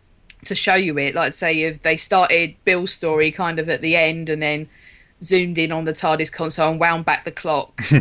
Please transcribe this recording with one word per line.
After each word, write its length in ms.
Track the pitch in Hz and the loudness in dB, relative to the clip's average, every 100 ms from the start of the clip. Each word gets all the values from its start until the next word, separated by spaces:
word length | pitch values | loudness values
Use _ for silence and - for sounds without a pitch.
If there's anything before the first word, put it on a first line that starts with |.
| _ _ _ - - | _ _ _ -18 -8
to 100 | 180 | -4
show 180 | - | 2
you 240 | 185 185 143 | 2 2 0
it, 160 | 139 | -2
like, 180 | 156 160 | 0 -2
say, 300 | 151 170 160 | -2 -2 0
if 180 | 160 151 | -2 -2
they 140 | 160 160 | -2 -2
started 600 | - 190 180 170 165 - | 2 4 4 4 0 -2
Bill's 280 | - 180 185 | 0 0 0
story 380 | - 165 156 156 | -4 0 2 0
kind 300 | 156 175 160 | 0 -4 -2
of 80 | 160 | -4
at 140 | 151 | -2
the 120 | 160 | 0
end 340 | 170 160 165 160 | 2 2 0 -4
and 140 | 156 | -2
then 260 | 151 151 156 _ - - _ - | -2 -4 -6 _ -20 -20 _ -12
zoomed 360 | 165 185 180 165 | 0 0 2 -2
in 120 | 160 | -2
on 140 | 165 | -2
the 80 | 160 | -4
tardis 360 | 156 170 156 156 | -2 0 0 -2
console 420 | - 165 - 160 | -4 -6 0 0
and 80 | 160 | 2
wound 240 | 170 165 | 0 0
back 200 | 165 151 | 0 -2
the 60 | 170 | -4
clock 500 | - 170 147 - - 104 143 | -8 -2 -2 -4 -8 4 4